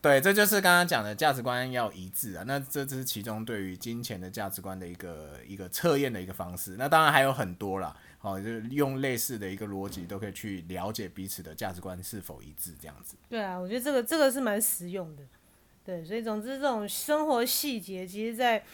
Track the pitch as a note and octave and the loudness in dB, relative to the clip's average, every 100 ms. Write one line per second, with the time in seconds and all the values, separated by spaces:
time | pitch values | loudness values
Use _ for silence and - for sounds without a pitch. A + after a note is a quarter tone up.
0 | D3+ C#3 E3 G3+ G#3 G#3 F#3 F3 F3 C#3+ | 8 8 8 6 8 8 8 8 6 2
1 | G#2 G#2 D#3 C3 B2 B2 B2+ B2 A2+ F#2 | 0 2 2 2 0 0 0 0 -2 -4
2 | F#2 - G#2+ E2+ A2 C#3 C3+ D3 C#3 C3+ | -8 -6 -6 -6 -4 -4 -2 -4 -4 -4
3 | C3 A2 A2 G#2+ A2 A2+ F#2+ F2+ A#2 A#2 | -4 -4 -4 -4 -4 -4 -4 -6 -6 -6
4 | A#2 G2+ F#2 G2+ G2 F#2+ F#2+ F#2+ F2+ F2 | -6 -8 -8 -6 -6 -6 -8 -8 -8 -10
5 | F2+ D#2+ D2+ D2 A#1+ G2 F2+ - E3+ C#3+ | -10 -10 -12 -16 -14 -10 -8 0 2 4
6 | C#3 G#2 F#2 F#2 F2+ F2+ - F#2+ C#3 D#3+ | 2 -2 -6 -6 -8 -6 -8 -4 4 6
7 | D#3 D3 C3+ C3 G2 F2 G2 F#2+ E2 - | 6 6 6 4 -2 -2 -2 -2 -4 -8
8 | - - G2+ F#2+ G#2 A#2 A2+ C#3+ C#3 C3 | -20 -10 -6 -4 -4 -6 -4 2 2 2
9 | C3+ A#2+ - A#2 G2 G2 G#2 G2 G2 F#2+ | 0 0 -2 -4 -6 -6 -4 -4 -4 -6
10 | F2 G2 G#2 D#2+ G#2+ F#2+ E2 A2+ G#2 A2 | -8 -6 -6 -6 -6 -6 -6 -4 -4 -4
11 | F#2+ F#2+ F#2+ - E2 - G#2 F2+ F#2+ F2+ | -6 -8 -8 -8 -10 -6 -6 -6 -8 -8
12 | F#2 G#2+ F#2 D2+ D2 D2+ - D2+ D#2+ C#2+ | -8 -10 -10 -14 -16 -10 -10 -10 -16 -16
13 | - - _ A3+ G3 F3+ F3+ A#3 B3+ C4+ | -18 -18 _ -6 -4 -4 -4 -2 2 2
14 | A#3 D#4+ C#4 C4 B3 G#3 - - F3 F#3+ | 2 4 4 4 2 2 0 -2 -4 -6
15 | E3 D3 C3+ _ _ _ _ _ - F3 | -8 -12 -18 _ _ _ _ _ -10 -8
16 | D#3+ A3 A3+ G#3+ A3 C4+ C#4 A3+ G3+ - | -6 -4 -2 -2 -2 0 0 0 -2 -4
17 | - D4+ D#4 B3 B3 - D4 A#3 F#3 F#3 | 2 2 4 4 4 2 0 -2 -6 -8
18 | F#3 G3 A3+ A3+ B3 A3 - | -8 -4 -4 2 4 4 0